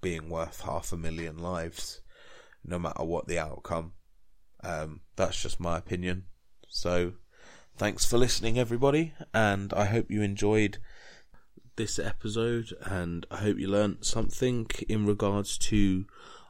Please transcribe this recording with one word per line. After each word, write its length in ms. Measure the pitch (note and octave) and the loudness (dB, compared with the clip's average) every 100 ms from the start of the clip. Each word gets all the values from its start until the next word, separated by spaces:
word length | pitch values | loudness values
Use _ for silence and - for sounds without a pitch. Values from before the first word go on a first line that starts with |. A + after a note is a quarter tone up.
being 280 | F#2 E2 D#2 | -4 -6 -6
worth 320 | E2 D#2+ - | -6 -6 -6
half 320 | - E2+ - | -6 -6 -4
a 40 | E2+ | -2
million 420 | E2 D#2+ E2 D#2 | -2 -2 -8 -8
lives, 640 | E2+ F2 E2 - - - - - - - - - | -6 -4 -6 -8 -10 -10 -18 -20 -20 -20 -20 -18
no 140 | - F2 | -8 -4
matter 240 | E2 - | -4 -4
what 240 | D#2+ E2+ - | -4 -4 -2
the 140 | E2+ | -4
outcome. 540 | D2+ - - E2+ E2 - _ - - - - - F2+ | -4 -8 -6 -6 -6 -14 _ -20 -20 -20 -20 -16 -8
Um, 340 | D#2+ D#2 D2+ - | -6 -8 -12 -16
that's 260 | - F#2+ - | -2 -2 0
just 200 | - - | 0 0
my 180 | F2 E2+ | 0 -2
opinion. 460 | - F2+ F2+ F#2 F#2 - _ - - | -2 -4 -2 -4 -6 -18 _ -20 -10
So, 440 | - F2 F2+ F2+ F#2 - - - - - - | -4 2 2 0 -4 -20 -20 -20 -20 -20 -4
thanks 280 | G#2 - | -2 4
for 140 | - A#2+ | 6 8
listening, 400 | B2 - A2+ A2+ | 6 4 2 2
everybody, 560 | A#2 A#2+ C#3 D3 E3 - - | 2 2 4 4 0 -6 -2
and 400 | A2 G#2+ G2 G2 | 2 4 2 -2
I 120 | - | 0
hope 260 | G2+ A2+ G#2+ | 2 2 0
you 120 | G#2+ | 0
enjoyed 560 | G#2 G2+ G2+ A2 G#2 - - - - - - - - - - - | 0 2 4 4 2 0 -10 -12 -20 -20 -20 -20 -20 -20 -18 -6
this 220 | A2 - | -4 -2
episode, 760 | - - G#2+ A2 A#2 A#2+ A2+ - | -2 -2 -2 -2 0 -2 -4 -10
and 460 | - F#2+ F2 E2+ - | -4 -4 -2 -6 -8
I 60 | F#2 | -2
hope 220 | G#2 E2+ | 0 0
you 100 | F#2 | 0
learnt 360 | G2+ G#2 - | 2 2 0
something 600 | - A2+ A2 - B2+ B2 A2+ - - | 0 2 2 2 0 0 -2 -4 -2
in 180 | G#2+ G#2 | 2 2
regards 500 | G2+ G#2 G2+ G2 - | 2 2 0 -2 2
to 480 | - G#2+ G2+ F#2 G#2 - - - | 4 6 6 4 -2 -12 -20 -20